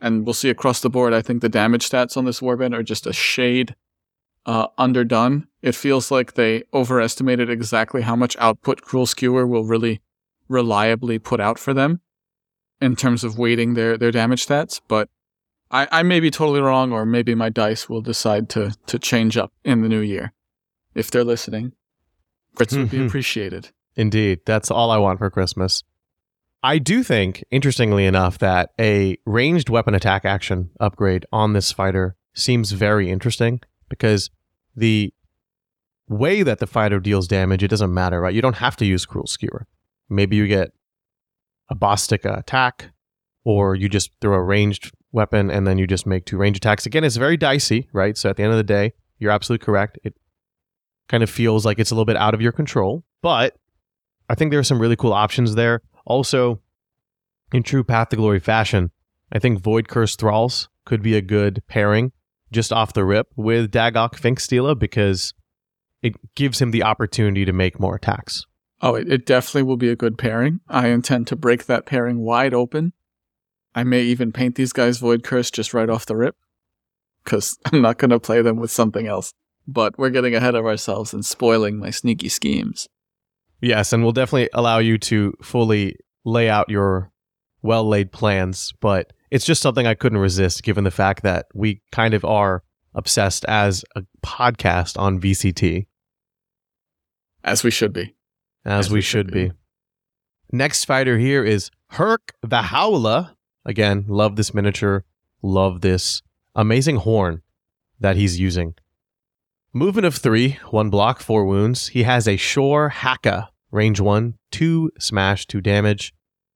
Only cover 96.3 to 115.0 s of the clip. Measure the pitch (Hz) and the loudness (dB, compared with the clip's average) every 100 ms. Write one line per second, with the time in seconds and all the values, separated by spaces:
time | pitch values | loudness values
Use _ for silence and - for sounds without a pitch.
96.3 | _ _ _ _ _ _ _ _ _ _ | _ _ _ _ _ _ _ _ _ _
97.3 | _ - 107 120 - 107 95 104 _ _ | _ -4 0 0 0 -2 -2 -8 _ _
98.3 | _ _ _ - 101 98 104 95 110 95 | _ _ _ -4 -2 0 0 0 -2 -2
99.3 | 92 90 87 _ _ _ _ _ _ _ | -2 -2 -6 _ _ _ _ _ _ _
100.3 | _ - 123 143 - - 131 131 117 127 | _ -6 -2 -2 -2 0 0 2 2 2
101.3 | 139 110 104 - _ _ - 202 226 - | 2 2 0 -2 _ _ -2 0 0 -4
102.3 | - 113 120 92 131 208 180 110 123 175 | -12 -2 -2 0 0 2 2 2 0 -2
103.3 | _ _ _ - 101 104 101 101 101 107 | _ _ _ -6 0 0 0 -2 0 0
104.3 | 104 101 107 101 - 101 98 - _ _ | 0 -2 0 -2 0 -2 -2 -4 _ _
105.3 | _ 98 95 95 90 92 92 - - - | _ -2 2 0 0 0 0 -2 -6 -10
106.3 | _ _ 107 107 120 139 127 107 110 92 | _ _ 0 2 2 2 2 2 2 0
107.3 | 80 - _ _ _ _ - 101 95 101 | -4 -12 _ _ _ _ -2 0 2 2
108.3 | 87 95 90 82 - _ _ _ _ _ | 2 0 0 -4 -8 _ _ _ _ _
109.3 | _ _ _ _ 127 185 202 180 131 123 | _ _ _ _ -2 0 2 0 0 2
110.3 | 110 131 139 - 110 107 98 110 131 - | 2 2 -2 -4 -2 0 2 2 0 0
111.3 | 110 98 98 107 123 - 123 117 123 110 | 2 2 2 0 -2 -4 0 2 2 2
112.3 | 98 - 143 139 147 147 - 127 127 110 | 0 0 0 2 2 0 -2 -4 -2 -2
113.3 | 95 104 _ _ 104 110 101 101 104 117 | -2 -6 _ _ 0 2 2 2 2 0
114.3 | - - - 165 165 160 - | -6 -10 -2 0 2 -2 -4